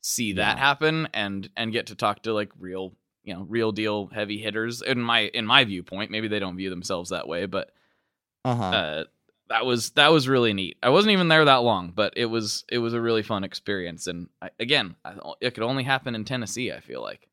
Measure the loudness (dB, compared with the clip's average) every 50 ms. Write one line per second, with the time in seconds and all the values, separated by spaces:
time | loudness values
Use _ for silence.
0 | -6 -6 -4 -2 -2 -2 -2 0 2 0 2 2 2 2 2 4 2 2 2 2
1 | -2 -4 -4 -4 -4 -4 -4 -6 -8 -10 _ -6 -6 -2 -2 -4 -4 -6 -8 -2
2 | -2 -2 -2 -2 _ -2 -2 -2 -2 -4 _ -16 -14 -10 -8 -8 -8 -8 -10 _
3 | _ _ _ _ _ -14 -12 -12 -10 -4 -2 0 0 0 0 0 0 0 0 -2
4 | -4 -6 -6 -6 -4 -4 -4 -4 -4 -4 -4 -2 -4 -4 -6 -6 -2 -2 0 0
5 | 2 2 4 4 2 2 -2 -4 0 4 6 6 6 4 0 -6 -6 -8 -6 -6
6 | -6 -4 -4 -4 -4 -2 -2 -2 -2 -4 -6 -6 -6 -6 -6 -8 -6 -4 -4 -4
7 | -4 -4 -6 -6 -4 -4 -4 -4 -4 -4 -4 -6 -6 _ _ _ _ _ _ _
8 | _ _ _ _ _ _ _ _ _ -2 -2 0 0 0 0 0 0 -2 -4 -6
9 | -6 -8 _ _ _ _ _ _ _ _ -2 -2 0 0 0 0 -2 -2 _ 6
10 | 6 8 8 6 6 4 4 4 4 4 2 0 -2 -6 -8 _ 2 4 6 6
11 | 6 6 4 4 4 6 6 6 8 8 6 6 6 4 2 2 0 -6 0 0
12 | 0 0 2 0 -2 0 0 -2 -2 -2 -6 -6 -6 -4 -2 0 0 0 0 0
13 | 0 2 2 2 0 0 -2 -2 -2 -4 -8 -10 _ -4 -4 -4 -4 -6 -8 -8
14 | -8 -8 -8 -8 -10 -12 _ _ -16 -16 _ _ -2 0 0 0 0 -2 -8 _
15 | _ -16 -16 -14 -14 -14 -12 _ -6 -6 -4 -2 -4 -2 -2 -2 0 0 -2 -2
16 | -2 -4 -6 -6 -6 -6 -6 -6 -6 -6 -6 -6 -6 -6 -6 -8 -12 -12 -12 -10
17 | -10 -10 -12 -14 _ _